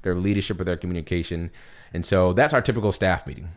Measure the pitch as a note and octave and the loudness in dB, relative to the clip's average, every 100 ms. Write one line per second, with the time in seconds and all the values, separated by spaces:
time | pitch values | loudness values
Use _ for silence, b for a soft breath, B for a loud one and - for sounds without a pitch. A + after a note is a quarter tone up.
0 | F#2 F2+ G2 G2+ - F2+ F#2 E2+ F2+ F2 | -4 0 2 0 0 -4 -2 -4 -4 -6
1 | D#2+ F2+ E2+ E2+ E2+ B B B B F2 | -2 -4 -2 -6 -6 B B B B -6
2 | E2+ F#2+ F#2 F2+ D3 C3+ - G#2+ G#2 - | 2 4 4 4 4 2 2 0 0 2
3 | F#2+ F2 - - E2 | 0 0 -4 -12 -14